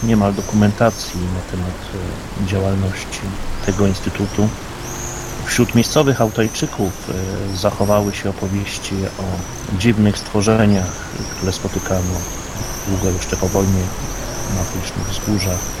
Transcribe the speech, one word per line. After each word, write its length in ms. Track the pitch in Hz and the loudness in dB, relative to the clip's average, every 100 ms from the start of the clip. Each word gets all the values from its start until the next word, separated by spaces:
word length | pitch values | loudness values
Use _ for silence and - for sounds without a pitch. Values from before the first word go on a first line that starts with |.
e, 40 | 113 | 4
niemal 260 | 110 101 | 4 4
dokumentacji 840 | 101 101 107 104 101 117 - - 90 | 2 0 4 4 6 2 2 -6 -4
na 320 | 90 90 - | -4 -4 -4
temat, 240 | 92 90 90 - 95 92 104 - - | -4 -4 -6 -8 -6 -6 -8 -8 -4
e, 40 | 98 | 0
działalności 760 | 98 95 98 95 92 - - 98 95 - - - | 2 2 2 0 -2 -6 -6 -6 -4 -2 0 0
tego 220 | 95 101 | 4 4
instytutu. 640 | 92 - - 101 - 107 113 - - - - - - - - - | 2 -2 -2 -2 2 0 0 -10 -10 -10 -8 -8 -8 -8 -6 -4
Wśród 300 | - 120 120 | 2 4 4
miejscowych 460 | 113 151 143 123 | 4 4 4 4
Altajczyków, 880 | 113 107 107 - 147 - 98 - - 92 95 95 98 | 2 2 0 0 -4 0 -2 -2 -6 -4 -4 -4 -4
e, 40 | 95 | 0
zachowały 580 | 104 - 101 104 101 95 | 0 2 2 4 2 -2
się 140 | 101 | -4
opowieści 680 | 92 98 101 98 - - 98 | -2 -2 -2 -2 -6 -4 -4
o 280 | 95 - 95 90 - - - 101 | -4 -4 -4 -4 -6 -8 -4 2
dziwnych 380 | 113 107 104 98 | 4 6 4 4
stworzeniach, 760 | - 107 101 110 107 101 90 80 - - 107 - | -2 2 4 6 6 4 2 -6 -8 -8 -8 -4
które 160 | 92 | -2
spotykano 680 | - 98 95 - 95 90 87 - - - - - - - | -2 -2 -4 -2 0 0 -2 -4 -8 -8 -8 -6 -6 -2
długo 220 | 95 95 | 0 0
jeszcze 280 | 90 - - | 0 -2 0
po 100 | 95 | 2
wojnie 360 | 98 98 95 92 - - - - - - 95 | 2 4 2 0 -4 -6 -6 -6 -6 -4 -2
na 80 | |
tych 440 | 90 90 87 - 95 | -2 -4 -4 -4 -4
wzgórzach. 500 | - - 104 95 90 - - | -4 0 0 2 -2 -4 -8